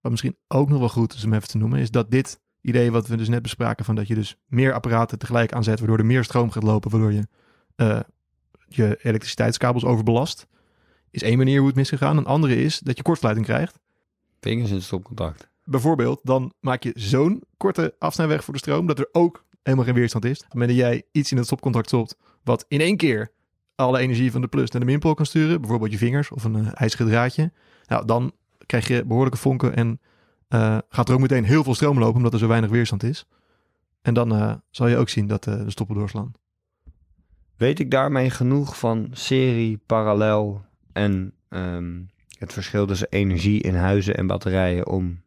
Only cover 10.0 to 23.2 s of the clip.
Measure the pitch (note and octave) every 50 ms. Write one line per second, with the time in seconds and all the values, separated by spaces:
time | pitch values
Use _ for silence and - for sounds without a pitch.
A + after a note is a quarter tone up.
10 | A2 A2+ A#2 A#2+ C#3 E3 - - - _ _ _ _ _ _ _ _ _ _ _
11 | _ _ _ - - G#2+ A#2 B2+ C3 C3 C#3 C#3 C#3 C3+ C3 C3+ C3+ - - C3
12 | C#3+ C#3+ D3+ D3+ C#3 - C3+ D3+ D#3+ C#3 B2 A#2 B2+ D3+ D#3 - - C#3+ B2 -
13 | - - E3+ - - A#2 G#2+ A2 A2+ - A2+ B2+ D#3 F3 - _ _ _ _ _
14 | _ _ _ _ _ _ _ _ - G#2+ A2 A#2 A#2+ G#2+ G2 F#2+ F#2 - - F#2
15 | F#2 - - - F#2+ D#2+ D2+ - - _ _ _ _ - C3+ C3+ A#2+ D3+ E3 C#3
16 | A#2 B2 C3 - _ C3 C3 C3 B2+ B2 _ _ - C3 B2+ B2 - B2 - A#2+
17 | G#2+ G2 C3+ C3 D3 E3+ G#3 B3+ - _ _ _ - G3 F#3+ - E3 D#3 - _
18 | - D#3 D3+ - E3 D#3 D3+ D3+ - - - C3+ - - C#3+ D3+ F3 F3 D3+ B2
19 | C3 - _ E3+ F3 E3+ - - _ _ _ _ _ C3+ C3 C3 B2 A#2+ B2 B2+
20 | B2 A2+ - A#2 G2+ A#2+ C3+ - - _ - A#2+ A#2+ A#2+ B2 B2 B2 A#2+ A#2+ -
21 | - _ _ D#3 C#3 - - B2+ A#2+ - - C3 - C#3 A#2+ A#2 A2 - - B2
22 | A2+ G#2+ - _ _ _ _ _ _ - A#2+ G#2+ - _ - C#3+ D#3 F3 G#3 -
23 | - D3+ A#2+ G#2+